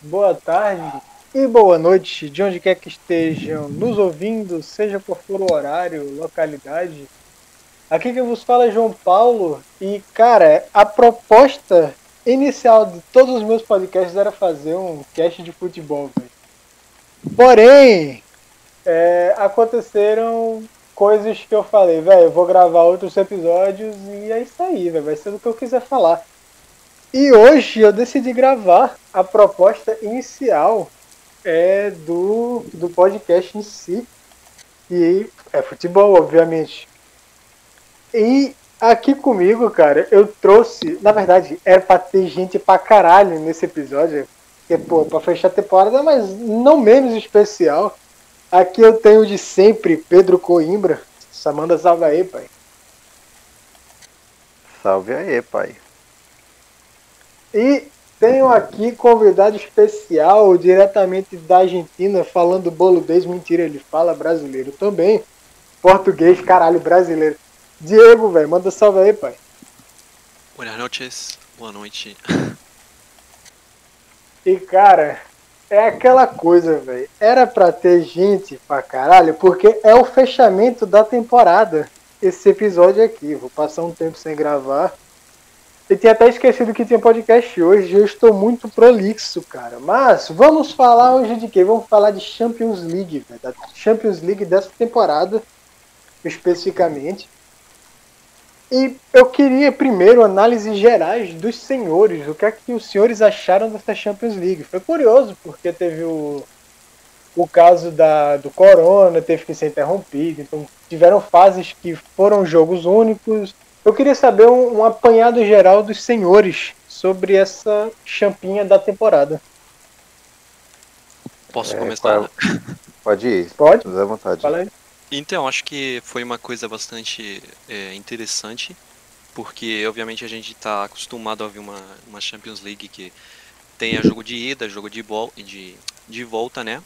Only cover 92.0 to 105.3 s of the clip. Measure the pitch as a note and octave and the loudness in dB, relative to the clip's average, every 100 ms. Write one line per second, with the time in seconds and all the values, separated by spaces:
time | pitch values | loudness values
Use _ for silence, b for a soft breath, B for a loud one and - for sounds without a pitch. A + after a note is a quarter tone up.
92 | G#3 G3 - - A#3 A#3 A3+ G3 E3+ F3 | 2 -2 -12 -8 -8 -6 -8 -8 -8 -10
93 | F#3 D3+ - A#2 B2+ B2+ - - - A3 | -10 -12 -14 -18 -16 -16 -20 -8 -4 -2
94 | A3 F3+ E3 G3+ G3 F#3 F#3+ _ A#3 A#3 | -2 -6 -8 -8 -2 -4 -4 _ -6 -2
95 | F#3+ D3 F#3+ G#3+ - _ _ _ _ _ | -2 -2 -4 -6 -10 _ _ _ _ _
96 | _ _ E3 - F3+ F3 F#3+ F3+ F3 C#3+ | _ _ -16 -8 -6 -4 -6 -4 -6 -4
97 | C#3+ G3 - _ _ _ _ _ _ _ | -12 -14 -18 _ _ _ _ _ _ _
98 | _ _ _ _ _ _ _ C4 C4 C4 | _ _ _ _ _ _ _ -4 -4 -6
99 | _ C4 B3+ - C#4 C4 C#4+ C#4 C4+ G3+ | _ 4 4 2 0 2 0 -2 -4 2
100 | F#3 A#3+ A3 F#3+ A3 A#3+ G#3 G#3 G#3+ A3+ | 4 6 4 2 0 0 -6 0 2 2
101 | D#3+ A3+ G3 E3 G3 - - C4+ G3 D#3+ | -2 -6 -8 -10 -10 -10 -10 -8 -4 0
102 | G#3+ D#3+ C#3+ D#3 G#3 A3 - A#3+ - G3 | 0 -2 -12 -6 -6 -6 -12 -12 -8 -2
103 | A3+ G#3+ G#3+ G#3 - F#3 A3+ G#3+ - G#3 | -2 0 -2 -2 -4 -2 -2 -10 -12 -10
104 | - G3+ A#3 G3+ F3 F3+ C#3+ F#3 F#3+ E4 | -10 -8 -10 -8 -8 -8 -10 -14 -8 -2
105 | B3+ A#3+ A#3 | 2 2 0